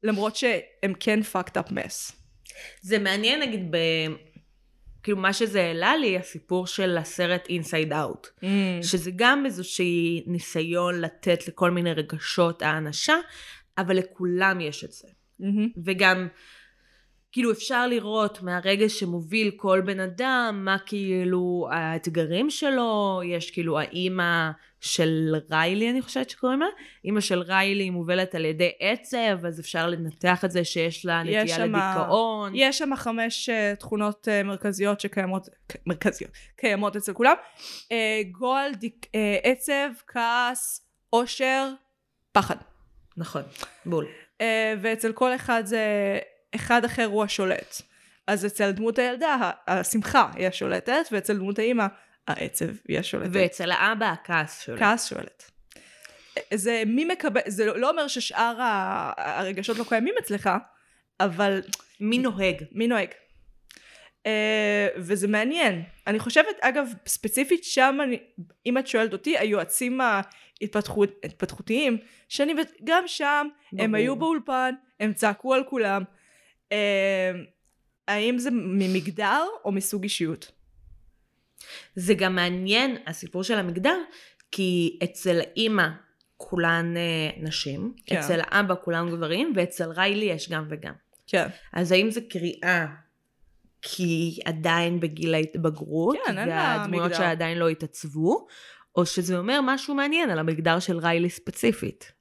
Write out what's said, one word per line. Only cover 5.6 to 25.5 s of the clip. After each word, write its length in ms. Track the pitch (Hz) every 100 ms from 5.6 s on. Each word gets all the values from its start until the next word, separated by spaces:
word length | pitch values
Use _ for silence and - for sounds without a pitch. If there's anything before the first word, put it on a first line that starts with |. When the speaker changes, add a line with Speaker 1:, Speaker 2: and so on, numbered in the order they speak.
Speaker 2:
העלה 340 | 170 165 185 311
לי, 200 | 262 185
הסיפור 500 | 180 165 _ 180 185
של 300 | - 190 170
הסרט 500 | 160 - 180 180 180
Inside 440 | 175 156 165 156
Out, 360 | 151 143 - - _
Speaker 1:
Mm. 40 | 185 196 190 175
Speaker 2:
שזה 280 | 170 180 170 180
גם 300 | 240 285 269
איזושהי 800 | 180 180 - 180 170 170 170 -
ניסיון 760 | 175 - 170 165 175 175 180
לתת 460 | 165 - - 170 175
לכל 240 | - 180
מיני 220 | 175 175
רגשות 680 | 156 151 160 - - 170 170
האנשה, 540 | 151 156 156 147 - 320 339 - - - _ -
אבל 180 | 185 185
לכולם 640 | 185 - 180 180 190 185
יש 220 | 156 147
את 80 | -
זה. 160 | - - _ _ _
Speaker 1:
מהמם. 280 | 196 202 214 202 170
Speaker 2:
וגם... 420 | 185 190 185 180 - - - - _ _ _ _ _ _
כאילו, 200 | - 233
אפשר 360 | 214 - 254 247
לראות 540 | 240 208 220 208 208
מהרגע 480 | 185 180 180 202 214
שמוביל 600 | 214 190 175 160 214 214 202
כל 260 | 196 190 190
בן 140 | 196
אדם, 640 | 185 180 262 254 240 202 190
מה, 120 | 190 190
כאילו, 800 | 208 196 185 180 180 180 180 151
האתגרים 760 | 160 160 165 170 165 160 170 285
שלו. 720 | 285 294 262 233 214 202 190 175
יש, 260 | 170 165
כאילו, 280 | - 165 156
האימא 680 | 151 - 180 185 175 170 160 156 _ _
של 520 | - - 160 160 160 156 156